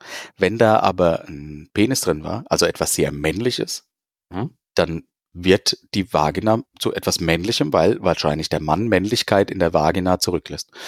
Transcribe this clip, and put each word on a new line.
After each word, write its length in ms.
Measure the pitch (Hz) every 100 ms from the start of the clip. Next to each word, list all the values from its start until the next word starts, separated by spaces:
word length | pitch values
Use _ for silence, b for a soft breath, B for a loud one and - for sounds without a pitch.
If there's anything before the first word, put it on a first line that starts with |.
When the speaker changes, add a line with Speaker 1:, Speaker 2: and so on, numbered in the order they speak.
| B B B B
Speaker 1:
Wenn 220 | 92 117
da 200 | 110 110
aber 440 | 95 90 87 82 -
ein 420 | 71 76 73 -
Penis 280 | - 104 123
drin 200 | 90 76
war, 200 | 80 104 -
also 180 | - 85
etwas 280 | - 82
sehr 160 | - 73
Männliches, 800 | 73 78 92 123 - - - _ _ _ _ _
Speaker 2:
Mhm. 240 | 90 143 - _
Speaker 1:
dann 320 | - 82 80 - _ _
wird 460 | 87 90 98 - - _
die 180 | 104 90
Vagina 500 | 80 76 92 107 113 - -
zu 160 | -
etwas 240 | - - -
Männlichem, 520 | 82 82 98 - 147
weil 280 | 92 87 120
wahrscheinlich 460 | 90 80 76 76 78
der 120 | 76
Mann 260 | 76 80 113
Männlichkeit 640 | - 101 120 - 101 101
in 80 | 95
der 140 | 85
Vagina 480 | 80 78 90 90 90
zurücklässt. 500 | - 85 - 76 - B